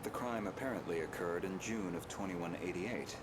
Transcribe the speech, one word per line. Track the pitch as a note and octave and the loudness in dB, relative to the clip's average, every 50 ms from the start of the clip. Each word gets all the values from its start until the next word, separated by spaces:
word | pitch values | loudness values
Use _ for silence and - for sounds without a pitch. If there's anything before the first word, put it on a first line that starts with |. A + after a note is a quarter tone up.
The | - - | -4 -2
crime | - - B2+ B2 A#2 A2+ G#2 | -2 0 0 2 2 2 2
apparently | G2 E2 - B2+ C3+ A#2+ F#2 - - E2+ E2 | 0 0 0 0 0 0 0 0 2 2 2
occurred | D#2+ E2 - - F2+ F2 E2+ F2 F2 | 2 0 0 0 2 2 2 2 2
in | F#2+ F#2+ F#2 | 2 0 0
June | - A2 A2+ A2+ G2+ F2+ E2+ | 0 0 0 0 2 0 0
of | E2+ D#2+ | -2 -2
twenty-one | - - - G2+ F#2+ F#2 F2 E2+ E2+ F2 E2+ | -4 -4 -2 -2 0 0 0 0 0 -2 0
eighty-eight. | - F2+ F2 F2 F2+ A2 B2 E2+ C2+ - - - | 0 0 0 0 0 0 0 -2 -2 -4 -6 -8